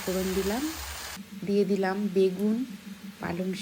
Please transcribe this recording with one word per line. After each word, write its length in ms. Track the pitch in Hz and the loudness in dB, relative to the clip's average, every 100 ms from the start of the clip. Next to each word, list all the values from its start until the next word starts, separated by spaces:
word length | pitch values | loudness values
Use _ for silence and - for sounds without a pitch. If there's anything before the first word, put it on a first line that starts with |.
ফোড়ন 240 | - 185 190 | 0 0 0
দিলাম, 280 | 185 190 226 311 320 - - - - - 196 | 0 0 0 -2 -4 -8 -10 -10 -12 -12 -6
দিয়ে 200 | 185 202 | 2 4
দিলাম 320 | 190 196 190 202 208 | 4 4 2 2 2
বেগুন, 420 | 185 190 185 208 226 254 - 202 - 196 - | 4 4 4 2 2 -2 -6 -12 -12 -14 -8
পালং 300 | 175 175 185 185 | -4 -2 -2 -2